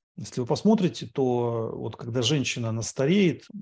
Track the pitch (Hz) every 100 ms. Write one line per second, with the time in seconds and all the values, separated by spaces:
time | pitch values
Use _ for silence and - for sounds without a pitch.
0 | _ - 113 - 120 151 202 220 180 -
1 | 123 - 127 123 120 117 113 - 120 -
2 | 120 120 117 151 120 - 113 113 110 -
3 | 135 202 180 120 - 202